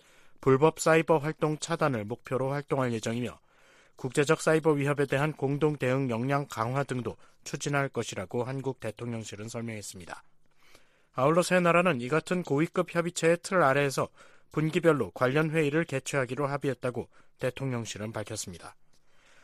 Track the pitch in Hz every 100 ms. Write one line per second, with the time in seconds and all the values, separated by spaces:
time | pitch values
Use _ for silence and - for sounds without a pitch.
0 | - - - - - 131 156 - 165 160
1 | 160 160 147 160 156 151 - 165 156 123
2 | 104 120 - 127 135 143 139 139 127 113
3 | 113 117 117 - _ _ _ _ _ -
4 | 131 151 143 156 - 160 156 143 139 139
5 | 143 135 151 - 135 143 151 151 127 131
6 | 135 113 127 143 143 - 113 135 139 127
7 | 110 - - - - 151 151 143 139 -
8 | 113 107 95 123 117 135 131 127 113 -
9 | 120 113 107 101 110 117 117 110 98 95
10 | 82 - - - _ _ - - _ _
11 | _ - 135 170 170 180 175 170 180 135
12 | 123 151 - 180 170 139 165 - 175 170
13 | 170 - 165 170 - 185 147 135 143 131
14 | 135 - - - - - 156 175 160 147
15 | 98 - 127 143 160 160 147 151 165 135
16 | - 143 123 123 143 143 143 123 127 123
17 | - - - - 131 - 135 123 110 98
18 | 110 113 104 107 - 85 - - - -
19 | _ - _ -